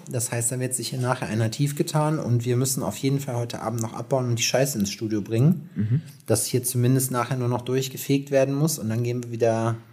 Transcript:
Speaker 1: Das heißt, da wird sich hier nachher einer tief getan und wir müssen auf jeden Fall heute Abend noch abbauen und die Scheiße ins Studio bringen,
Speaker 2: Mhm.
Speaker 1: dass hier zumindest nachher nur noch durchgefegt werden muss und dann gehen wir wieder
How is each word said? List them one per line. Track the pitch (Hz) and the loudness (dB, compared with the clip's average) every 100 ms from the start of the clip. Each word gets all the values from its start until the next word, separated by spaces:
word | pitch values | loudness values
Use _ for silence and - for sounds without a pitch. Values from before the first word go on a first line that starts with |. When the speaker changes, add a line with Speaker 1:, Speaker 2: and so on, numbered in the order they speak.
| - | -8
Speaker 1:
Das | 127 - | -6 -4
heißt, | 120 117 | -2 -2
da | 127 | -2
wird | 127 | -2
sich | 127 120 | -4 -4
hier | 135 | -2
nachher | 123 127 - | 0 0 0
einer | 110 110 | 0 0
tief | 117 143 143 | 0 0 0
getan | - 156 151 156 | 0 2 2 0
und | - 120 | 2 2
wir | 120 120 | 2 2
müssen | 131 139 | 0 0
auf | 95 - | -4 -2
jeden | 135 139 | 0 0
Fall | - 120 | -2 -4
heute | 117 - | -4 -4
Abend | 110 117 | -4 -2
noch | 202 | -4
abbauen | - 123 135 123 | -6 -2 0 0
und | 117 | 0
die | |
Scheiße | - 123 139 110 | 2 2 2 0
ins | 98 | -2
Studio | - 110 107 | -2 -2 -2
bringen, | 95 113 143 - - | 0 4 4 4 -2
Speaker 2:
Mhm. | - 107 139 - - - | -4 0 0 -2 -10 -2
Speaker 1:
dass | 110 | 0
hier | - 127 | 0 -2
zumindest | 123 123 120 131 131 | 0 2 4 4 2
nachher | 123 117 131 | 0 0 -2
nur | 120 | 0
noch | 123 | -2
durchgefegt | 120 131 131 127 - 139 139 | 0 -2 -2 -6 0 0 2
werden | 135 135 | 2 4
muss | 139 160 - | 2 0 0
und | 107 | -2
dann | 113 | 0
gehen | 120 123 | 0 -2
wir | 120 | -6
wieder | 113 117 113 113 113 - | 0 2 2 0 -2 -8